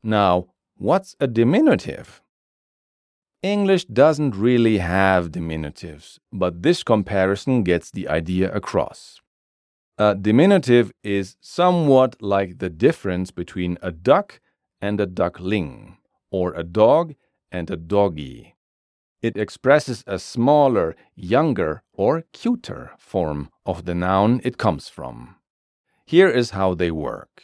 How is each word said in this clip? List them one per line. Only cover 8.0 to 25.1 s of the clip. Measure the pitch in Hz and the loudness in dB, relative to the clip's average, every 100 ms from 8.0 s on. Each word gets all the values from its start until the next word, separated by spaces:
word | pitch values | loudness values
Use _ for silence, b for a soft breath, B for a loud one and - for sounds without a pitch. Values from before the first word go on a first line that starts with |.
| 87 | -4
idea | 80 82 90 92 | -4 -2 -2 -2
across. | 101 - 95 - - - - _ _ _ _ _ _ _ - | -4 -4 -4 -4 -10 -20 -20 _ _ _ _ _ _ _ 0
A | 104 | 0
diminutive | 101 101 117 185 196 127 120 113 - | 2 2 4 6 4 4 4 4 -4
is | 107 101 95 _ | -4 -4 -4 _
somewhat | - - 180 175 151 131 131 - | -14 0 0 2 4 4 4 -2
like | 104 98 95 90 | -2 -2 -2 -6
the | 92 | -10
difference | 80 123 - 98 90 90 | 0 0 0 -4 -4 -6
between | - 87 - 90 87 | -10 -10 -6 -6 -6
a | 92 | -8
duck | 82 90 165 202 - _ _ _ _ | -6 0 0 0 -18 _ _ _ _
and | 101 104 | -6 -4
a | 101 | -4
duckling, | 90 87 - 90 104 78 58 50 - _ _ _ | -2 -4 -4 -4 -4 -4 -10 -20 -20 _ _ _
or | 95 90 | -4 -4
a | 82 | -4
dog | 85 87 110 151 170 143 _ _ _ | -6 2 4 4 0 -10 _ _ _
and | 90 85 | -8 -8
a | 90 | -10
doggy. | 82 101 101 76 69 58 57 _ _ _ _ _ _ _ | -2 0 0 -2 -12 -14 -20 _ _ _ _ _ _ _
It | 117 104 | -6 -4
expresses | 107 - 127 147 143 117 - | -8 -4 2 2 2 -10 -6
a | 95 | -8
smaller, | - 120 120 147 139 113 82 - b - | -8 -2 2 4 4 2 -2 -6 b -18
younger, | 87 120 160 104 80 76 _ | -2 0 2 0 -2 -4 _
or | - 101 160 160 | -2 -2 -2 -6
cuter | - 226 240 - - - - | -8 -4 -4 -6 -14 -16 -20
form | _ 98 80 76 71 _ - | _ -4 -4 -6 -10 _ -8
of | 87 87 | -8 -6
the | 87 | -4
noun | 90 95 104 123 | 0 2 2 0
it | 127 - | -2 -2
comes | 110 73 - | -2 -2 -10
from. | - 64 | -14 -14